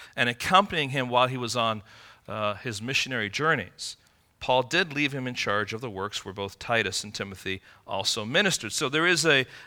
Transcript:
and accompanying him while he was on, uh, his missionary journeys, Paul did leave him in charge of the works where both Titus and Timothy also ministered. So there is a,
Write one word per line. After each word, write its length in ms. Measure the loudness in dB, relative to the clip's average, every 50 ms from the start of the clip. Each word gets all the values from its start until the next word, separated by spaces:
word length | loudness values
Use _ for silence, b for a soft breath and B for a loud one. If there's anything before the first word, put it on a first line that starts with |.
| B B B
and 120 | 0 0 0
accompanying 600 | 0 -2 -2 4 6 6 6 6 0 -2 -2 0
him 200 | 0 -2 -2 2
while 180 | 4 4 4 4
he 100 | 2 -2
was 180 | -4 -2 0
on, 280 | 0 2 0 0 -2 -6 B B B B B B B B -10
uh, 280 | -6 -2 -2 -2 -2
his 260 | -4 -6 -8 -8 -6
missionary 480 | -6 -2 -2 -2 0 0 -2 -2 -2 -2
journeys, 680 | -2 0 2 2 2 2 0 -6 -10 -12 -12 -12 -12 b b b b b b b b -12
Paul 240 | 0 4 4 4 4
did 300 | 4 2 0 0 0 0
leave 200 | 0 0 0 0
him 140 | -2 -4 -4
in 80 | -4
charge 360 | -4 0 0 2 0 0 -2 -4
of 80 | -8
the 100 | -8 -8
works 340 | -6 -4 -6 -4 -6 -8 -8
where 80 | -8 -8
both 240 | -6 -6 -6 -8 -10
Titus 460 | -2 0 2 2 2 2 -2 -4 -6
and 100 | -6 -8
Timothy 480 | -8 -8 -8 -8 -10 -6 -6 -6 -6 b b b b b
also 400 | -6 -4 -2 0 0 -2 -2 -4
ministered. 480 | 0 0 2 2 2 0 -2 -4 -4 -4
So 160 | -2 -2 0
there 160 | 0 2 4
is 180 | 4 4 4 6
a, 220 | 6 6 4 4 B B B B